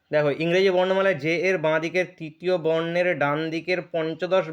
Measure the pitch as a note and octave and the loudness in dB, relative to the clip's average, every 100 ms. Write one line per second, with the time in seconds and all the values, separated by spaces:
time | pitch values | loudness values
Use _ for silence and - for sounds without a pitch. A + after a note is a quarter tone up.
0 | _ D3+ D3 C3+ E3 F3+ G3 F3+ F#3 F#3+ | _ 0 0 0 0 4 4 4 2 2
1 | F#3+ E3+ D3+ E3+ F3+ F#3 D#3 D#3 D#3+ F3 | 2 0 -2 0 0 0 0 0 0 -2
2 | F3 - D#3+ D3 F3 F3+ D#3+ E3 E3 F3 | -2 -6 -16 -8 -2 0 0 0 0 0
3 | F3+ D#3+ C#3+ D3 D#3+ E3 D#3+ F3 E3+ E3+ | 0 0 0 0 -4 -6 -4 -4 -2 -4
4 | D#3+ D#3+ F3+ F#3+ D#3+ | -4 -4 0 0 0